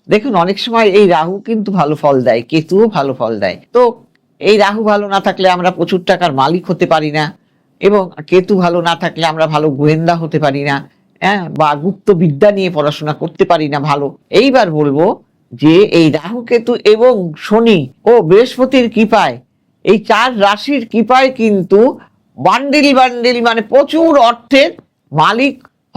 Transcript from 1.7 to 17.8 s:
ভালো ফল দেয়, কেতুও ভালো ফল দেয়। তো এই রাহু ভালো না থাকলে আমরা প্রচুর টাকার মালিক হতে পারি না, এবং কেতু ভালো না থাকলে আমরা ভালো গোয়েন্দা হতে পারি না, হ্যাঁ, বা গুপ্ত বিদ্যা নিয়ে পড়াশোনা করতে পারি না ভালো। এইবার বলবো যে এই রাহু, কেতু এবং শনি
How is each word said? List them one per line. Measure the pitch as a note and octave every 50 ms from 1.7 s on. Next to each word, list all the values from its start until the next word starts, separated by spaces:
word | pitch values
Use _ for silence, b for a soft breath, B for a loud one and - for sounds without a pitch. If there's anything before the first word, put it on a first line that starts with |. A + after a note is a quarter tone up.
ভালো | F#3+ F3+ D3 D3 D3+
ফল | D3 D#3 C#3+ C#3 C3 A#2+
দেয়, | B2+ A2+ A#2+
কেতুও | A#2+ - D#3+ D#3 D#3 - F3+ G3 A#3
ভালো | A3 G3+ D3+ C3+ C#3 B2+
ফল | C3 A#2+ A2+ A2+ G2+
দেয়। | G2+ F#2 F2 F2+ - _ -
তো | B3 B3 A#3 A#3 - _ _ _ _ _ _ _ -
এই | - F#3+ A3
রাহু | G3+ G3+ G3 G#3 A3 G#3+
ভালো | G#3+ G#3 G#3 G#3
না | G3 G3 G3
থাকলে | - G3+ F3+ F#3 F#3 F#3
আমরা | F3+ F3+ E3+ F#3
প্রচুর | F3+ E3 E3+ - F#3+ F3+ F3+
টাকার | - F#3 - F3+ D#3+ C3
মালিক | C3+ C3 D3+ E3+ F3+ F3
হতে | - E3+ - F3+
পারি | - E3 D#3 D3+ D3+
না, | D3 D#3 D3+ D3 - _ _ _ _ _ _ _ _ -
এবং | - G3+ G#3 G3+ F#3 F3 - - D3+
কেতু | - F3 F#3 F3+ - G#3
ভালো | F#3 F3 F3 E3+ F3
না | E3 E3+ E3+
থাকলে | D#3+ F3+ E3 - D#3 E3
আমরা | D#3+ D#3+ D#3 D#3+
ভালো | D#3 D#3 D3+ D#3 D#3
গোয়েন্দা | C3+ C3+ D3 D3+ D#3 D#3+ E3 E3 E3+
হতে | E3 E3 D3 D#3+ D3
পারি | D3+ C#3+ C3+ C#3+ C#3+
না, | D3 C#3 C#3 C#3+ - _ _ _ _ _ _
হ্যাঁ, | E3+ F#3+ G#3 G3 E3+ D3+
বা | C#3+ C#3+ D#3 D3 D3+
গুপ্ত | C#3+ D#3 G3+ F#3+ - _ G#3+
বিদ্যা | F#3+ D#3+ F#3 D#3 C#3 C3+ C3 B2
নিয়ে | G3+ G3 F#3 F3
পড়াশোনা | F3 D3+ D3 D3 D3 - D3+ D3+ D3+
করতে | - D#3+ D#3+ - - F#3
পারি | F3 F3 D#3+ D#3 C#3
না | D3 C#3+
ভালো। | C#3 D3+ C#3+ C#3+ C#3+ C3+ - _ _ _
এইবার | - F#3+ B3+ C#4 B3+ B3+ G#3+ E3+
বলবো | D#3 D3+ D3 C#3+ C3+ D3+ F3 A3 F4 - _ _ _ _ _ _
যে | A#2+ - C#3+ D#3 E3 F#3+ G#3
এই | - - E3+ D#3+ D3+
রাহু, | C#3 D#3 D#3 F#3 A#3 B3
কেতু | A3+ - A#3+ A#3 A#3 B3 A#3+
এবং | - - G#3 G#3+ G#3+ B3 B3+ A#3+ G3 F3 E3 D3+
শনি | - - - G#3 A3+ A#3 A#3 G3+ E3